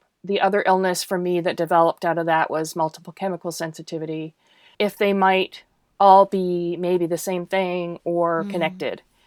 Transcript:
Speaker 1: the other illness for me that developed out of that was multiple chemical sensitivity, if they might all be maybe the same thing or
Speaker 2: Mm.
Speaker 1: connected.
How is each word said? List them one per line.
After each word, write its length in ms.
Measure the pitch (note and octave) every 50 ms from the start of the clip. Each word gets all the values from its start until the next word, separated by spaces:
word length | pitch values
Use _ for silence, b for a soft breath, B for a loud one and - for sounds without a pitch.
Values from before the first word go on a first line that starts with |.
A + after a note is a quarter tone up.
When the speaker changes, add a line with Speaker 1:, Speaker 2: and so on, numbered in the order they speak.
| _ _ _ _ _
Speaker 1:
the 160 | F3+ G3+ G3+
other 220 | - F#3+ G3 G3+ -
illness 380 | F#3+ F#3+ F#3+ F#3+ F#3 F3+ - -
for 140 | - G3 F3+
me 240 | F3+ F3+ F3+ E3+ E3
that 140 | F3+ B2
developed 500 | - E3+ D#3+ F3+ E3+ E3 E3 - - -
out 100 | E3+ D#3+
of 80 | E3+ E3
that 260 | E3 D#3+ D#3+ - -
was 240 | - D#3 D#3+ D#3 -
multiple 380 | E3+ D#3+ D#3 - - - F3+ -
chemical 400 | - F#3+ G3 F3 E3+ - F3 E3
sensitivity, 800 | - E3 D#3+ D#3+ - D#3+ - E3+ D#3 D#3 D#3 D#3+ D#3+ D#3+ D#3+ - b b b b b b b b b
if 180 | G#3+ G3+ -
they 160 | - G#3+ G3+ G3
might 520 | G3 F#3+ F#3+ F#3+ F#3+ - - - - _ _ _ _ _ _ _ -
all 240 | G3+ G3 F#3+ G3 G3
be 500 | G3 G#3 F#3+ F#3 F3+ F3 F3 F3 E3+ F3 D#3+
maybe 260 | F3+ F3 F3+ F3+ F3
the 140 | E3 E3+ D#3+
same 260 | - F#3+ F#3 F3 F3
thing 560 | - F#3+ F#3+ F#3+ F3+ F3+ F3+ F3 F3 E3+ - -
or 400 | F3 E3+ F3 E3+ E3+ E3 E3 F3+
Speaker 2:
Mm. 60 | G3+
Speaker 1:
connected. 520 | F#3+ F3 D#3+ D#3+ F#3 F#3 D3+ A2+ F2 - _ _ b b b